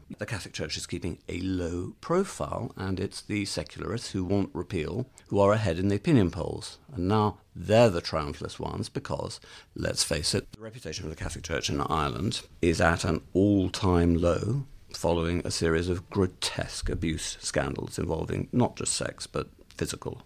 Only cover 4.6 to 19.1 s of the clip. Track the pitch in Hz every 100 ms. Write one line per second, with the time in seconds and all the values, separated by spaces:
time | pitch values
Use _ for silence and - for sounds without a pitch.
4.6 | 87 90 76 101 127 - - 101 98 107
5.6 | 107 82 98 101 175 135 87 85 - -
6.6 | - - - 127 90 110 104 - _ 87
7.6 | 87 110 120 85 - 80 71 73 82 -
8.6 | - 90 107 - - - - - - -
9.6 | - - - - - 76 - 98 - -
10.6 | 110 120 82 78 80 78 87 - - 69
11.6 | - 71 - 78 71 58 98 - - -
12.6 | 85 80 85 82 92 82 - 92 104 101
13.6 | 92 - 95 87 87 85 87 80 101 139
14.6 | 139 - - - 85 85 82 87 - -
15.6 | 82 80 87 87 - 98 92 - - -
16.6 | 82 - - - 85 80 - - - -
17.6 | 69 - - - 85 80 - - - 123
18.6 | 120 - - - -